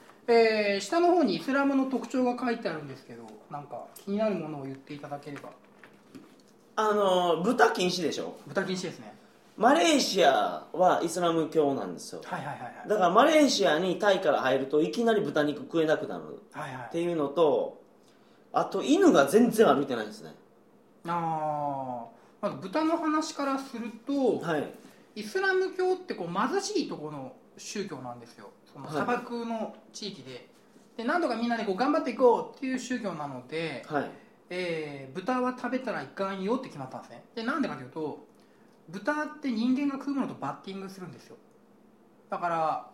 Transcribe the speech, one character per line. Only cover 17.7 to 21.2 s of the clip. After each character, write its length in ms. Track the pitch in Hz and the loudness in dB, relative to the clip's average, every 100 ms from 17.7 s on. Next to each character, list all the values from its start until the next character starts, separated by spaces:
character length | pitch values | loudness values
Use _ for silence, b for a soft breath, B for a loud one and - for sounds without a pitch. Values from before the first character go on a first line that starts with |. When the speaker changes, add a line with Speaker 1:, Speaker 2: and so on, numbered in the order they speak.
| - - _ b b b b b | -8 -20 _ b b b b b
Speaker 2:
あ 100 | - | 0
と、 180 | 170 196 | 0 0
犬 300 | 196 339 370 | 2 6 8
が 140 | 175 135 | 8 8
全 240 | 214 233 | 6 6
然 160 | 214 196 | 6 6
歩 160 | 135 | 4
い 40 | 143 | 0
て 80 | 120 | -4
な 60 | |
い 40 | 107 | -6
ん 20 | |
で 60 | |
す 80 | - | -12
ね。 120 | 80 - _ _ _ _ _ _ 170 | -18 -20 _ _ _ _ _ _ -6
Speaker 1:
あ 1000 | 170 | -4